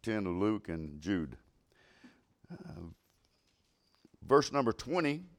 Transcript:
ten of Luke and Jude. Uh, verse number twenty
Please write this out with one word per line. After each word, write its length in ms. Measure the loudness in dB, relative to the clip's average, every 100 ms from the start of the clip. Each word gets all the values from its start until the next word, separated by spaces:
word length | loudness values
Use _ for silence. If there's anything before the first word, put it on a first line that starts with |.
ten 240 | -2 0 0
of 60 |
Luke 360 | 2 2 0 -4
and 320 | -6 -6 -8
Jude. 360 | -2 0 -2 -8 _ _ _ _ _ _ -20 _ _ _ _
Uh, 360 | -16 -14 -14 -14 -16 _ _ _ _ _ _ _ _ _ _ -20 _ 6
verse 260 | 6 6
number 200 | 2 2
twenty 500 | 0 -2 0 0 -2 -8